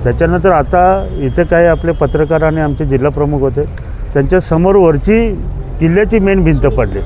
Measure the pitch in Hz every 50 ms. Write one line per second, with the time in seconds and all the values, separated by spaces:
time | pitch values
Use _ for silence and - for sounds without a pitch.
0 | - 123 117 - 170 165 175 180 165 190 180 156 143 135 - 180 180 185 190 196
1 | 190 - - - 143 131 123 170 170 156 175 170 170 170 165 151 - 170 165 -
2 | 151 139 - 151 156 147 165 156 156 156 156 160 156 147 143 - 156 139 135 135
3 | 127 147 143 151 147 143 147 139 131 135 127 139 147 147 - - - - - -
4 | - - - 143 139 151 180 185 180 - 165 165 170 190 196 202 185 165 156 139
5 | - 196 214 226 233 226 196 165 - - - - - - - - 160 165 170 190
6 | 214 - - 226 190 196 196 190 175 160 156 135 120 143 117 131 117 98 95 98
7 | 95